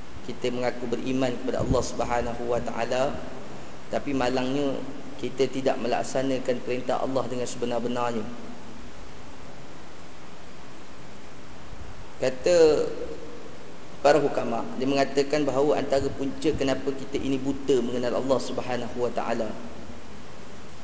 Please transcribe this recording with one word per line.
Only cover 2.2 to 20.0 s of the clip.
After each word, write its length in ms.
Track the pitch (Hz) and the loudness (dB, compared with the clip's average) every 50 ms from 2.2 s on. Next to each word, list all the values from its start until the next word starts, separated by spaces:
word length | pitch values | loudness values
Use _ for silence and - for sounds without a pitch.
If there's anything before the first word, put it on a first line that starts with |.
| 120 117 117 120 120 120 | 0 0 -2 -2 -2 0
Wa 120 | 120 117 117 | 0 0 0
Taala, 480 | 117 107 107 117 120 123 127 135 151 - - - - - - - - - - - - - - - - - | -2 -2 -2 -2 0 0 0 2 0 0 -2 -4 -6 -6 -6 -6 -4 -4 -4 -6 -6 -6 -6 -4 -2 -2
tapi 240 | 113 - 143 135 131 | -2 0 0 0 2
malangnya 640 | 127 123 127 131 127 127 135 143 143 139 131 - 131 135 - - - - - - | 2 2 2 2 0 0 0 0 0 0 0 -2 -4 -4 -4 -4 -4 -4 -4 -4
kita 240 | - 123 - - 135 | -4 -4 2 2 2
tidak 320 | 127 - 135 131 131 - - | 2 2 0 2 2 0 2
melaksanakan 800 | 110 - 117 - - - - 135 135 135 135 123 - - 123 120 - | 0 0 0 0 0 0 0 0 2 2 0 0 2 0 0 0 0
perintah 320 | 120 123 123 120 131 123 - | 0 0 0 0 0 0 0
Allah 260 | - 131 131 127 117 117 | 0 0 0 0 0 0
dengan 160 | 127 123 120 | -2 -2 -2
sebenar-benarnya. 800 | 113 - - 120 120 120 117 117 123 123 123 120 120 117 110 104 - - - - - - - - - - - - - - - - - - - - - - - - - - - - - - - - - - - - - - - - - - - - - - - - - - - - - - - - - - - - - - - - - - - - - - - - - - - - - - - | -2 -2 -2 -2 0 0 0 0 0 0 2 0 0 0 0 -2 -2 -4 -4 -4 -4 -4 -4 -4 -4 -4 -4 -4 -6 -6 -6 -6 -6 -6 -6 -6 -6 -6 -6 -6 -6 -4 -4 -4 -4 -4 -4 -4 -4 -4 -4 -4 -4 -4 -4 -4 -4 -4 -4 -4 -4 -4 -4 -4 -4 -4 -4 -4 -4 -4 -4 -4 -4 -4 -4 -6 -6 -6 -6 -6 -4 -4 -4 -4 -4 -4 -4 -4 -4 -4 -4 -4 -4 -2 0
Kata 400 | 131 131 131 - - 180 175 170 160 151 147 127 - - - - - - - - - - - - - - - - - - - - - - - - | 0 0 0 2 4 6 8 10 10 10 8 6 4 0 0 -4 -4 -4 -6 -6 -6 -6 -6 -6 -6 -6 -6 -6 -6 -6 -6 -6 -6 -6 -6 4
para 160 | - 139 147 151 | 6 6 6 8
hukama, 480 | 143 135 - - 120 117 117 113 - - 120 110 | 6 4 2 2 0 0 0 -2 -2 -2 -2 0
dia 80 | 131 135 | 0 2
mengatakan 560 | 139 139 139 135 123 139 135 139 151 151 147 | 4 4 2 4 4 2 2 4 2 2 2
bahawa 320 | 135 127 135 143 151 - 98 | 2 4 4 4 4 4 2
antara 320 | 92 - 135 139 - 135 - - | 2 2 2 2 2 2 -2 -2
punca 320 | 139 135 - - - 156 147 - | -2 -2 -2 0 0 2 2 2
kenapa 320 | 139 135 135 135 - 139 | 2 2 2 2 0 -2
kita 300 | 135 - 131 - - 131 | -2 -2 -4 -2 -2 0
ini 160 | - 131 135 131 | 0 2 0 0
buta 400 | 127 139 131 - - - 139 123 | 0 0 -2 -2 2 4 4 4
mengenal 420 | 117 123 123 123 123 120 104 104 | 4 2 0 0 0 2 2 2
Allah 200 | 123 135 131 120 | 4 4 2 2
Subhanahu 560 | - - 123 123 - 123 123 120 120 113 - 123 | 2 -2 -4 -4 -2 -2 -2 -2 -2 -4 -2 0
Wa 160 | 120 117 101 | 0 0 0
Taala 340 | 110 76 104 120 117 110 107 - - - - - - - - - - | 0 0 0 0 0 0 -2 -2 -4 -4 -6 -6 -6 -6 -6 -6 -6